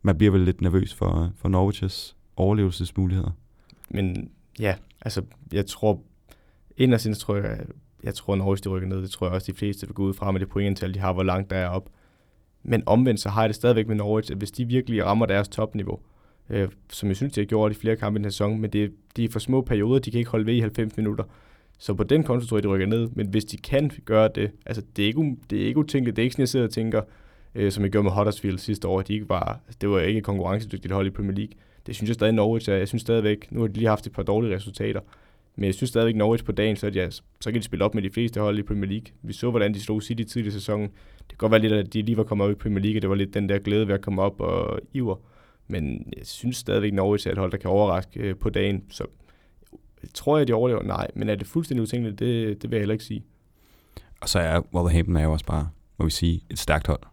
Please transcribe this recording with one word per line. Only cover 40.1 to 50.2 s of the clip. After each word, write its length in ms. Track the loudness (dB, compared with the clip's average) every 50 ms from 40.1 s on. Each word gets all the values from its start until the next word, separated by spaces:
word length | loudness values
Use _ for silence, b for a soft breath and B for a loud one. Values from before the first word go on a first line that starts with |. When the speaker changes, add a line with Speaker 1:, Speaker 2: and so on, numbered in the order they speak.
| -4 -4
Speaker 2:
tidligere 340 | -4 -4 -4 -4 -4 -4 -4
i 20 | -6
sæsonen. 280 | -4 -2 -2 -2 -2 -6 b b b b b b
Det 100 | b b
kan 80 | -8 -2
godt 140 | 4 6
være 80 | 6 6
lidt, 120 | 6 6
at 200 | 4 2 2 0
de 100 | -2 -2
lige 140 | 0 0 0
var 60 | 0 0
kommet 200 | 0 2 2 2
op 40 | 2
i 20 | 0
Premier 280 | 0 -2 -2 0 2
League, 160 | 2 2 0 2
og 40 |
det 80 | 0 2
var 60 | 2
lidt 180 | 0 0 0 -2
den 140 | -2 0 0
der 100 | 0 0
glæde 300 | 0 2 2 2 2 2
ved 60 | 0
at 60 | -2
komme 200 | 0 -2 0 0
op 180 | 0 0 0 -2
og 400 | -2 -2 0 0 -2 -2 -4 -6 -8 -6
iver. 240 | -6 -4 -2 -2 -4 -6 b b b b b b b b b -8
Men 440 | -6 -4 -4 -4 -4 -6 -8 -12 -12 -14
jeg 80 | -14
synes 300 | -14 -14 -6 -6 -4 -4
stadigvæk, 360 | -4 -4 0 0 2 2 2 2
Norwich 340 | 2 2 2 2 0 0 -4
er 40 |
et 60 | -2 -2
hold, 120 | -2 -2
der 60 | -4 -4
kan 120 | -2 2
overraske, 500 | 4 4 4 4 2 0 -2 -6 -10 -6
øh, 160 | -6 -6 -4
på 140 | -4 -4 -2
dagen. 340 | 0 0 0 0 -2 -4 -6 -12
Så 140 | -12 -12 -12 -12 _ _ b b b b b b b b -20 _ -20 -20 _ -20 _ _ -20 -16 -16
tror 240 | -4